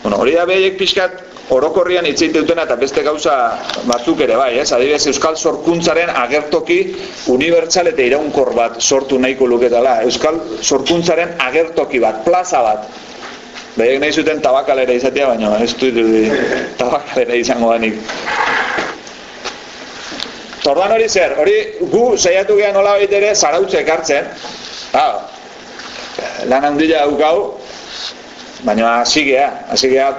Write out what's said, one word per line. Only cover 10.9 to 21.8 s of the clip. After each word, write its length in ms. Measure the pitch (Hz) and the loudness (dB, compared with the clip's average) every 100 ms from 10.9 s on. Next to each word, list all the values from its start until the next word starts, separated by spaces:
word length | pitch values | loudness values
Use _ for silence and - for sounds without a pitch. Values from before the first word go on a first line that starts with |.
| 170 170 165 170 - | 0 2 0 0 -2
agertoki 560 | 127 143 165 156 143 131 | -2 0 0 -2 -2 0
bat, 200 | 110 - - | 0 0 0
plaza 360 | 180 180 147 | 2 2 2
bat. 240 | 113 110 - - - - - - - - - - | 2 0 -4 -16 -18 -16 -16 -16 -18 -18 -14 0
Behaiek 240 | 117 135 | 2 2
nahi 140 | 147 | 0
zuten 260 | 147 151 156 | 0 0 0
tabakalera 520 | 139 131 143 135 127 | 2 2 2 0 2
izatea, 400 | 123 131 135 135 | 2 0 0 0
baina 240 | 117 107 107 117 | 2 0 2 0
ez 80 | - | 0
du 140 | 131 | 0
irudi 340 | 117 113 110 107 - - - - - | 2 4 4 4 2 0 -2 -6 -4
tabakalera 560 | 120 143 - - 117 120 | -2 -2 -2 -2 0 0
izango 380 | 120 120 117 | 0 0 2
denik. 260 | 117 113 107 - - - - - - - - - - - - - - - - - - - - - - - - - - | 2 0 -4 -8 -10 -6 -4 -2 -2 -2 -4 -6 -10 -16 -18 -18 -14 -14 -14 -18 -18 -18 -16 -14 -12 -12 -12 -16 -4
Eta 100 | 156 | 0
orduan 220 | 139 196 226 | 2 2 2
hori 140 | 220 | 2
zer, 260 | 196 160 139 | 2 0 2
hori 160 | 156 214 214 - | 2 2 0 -6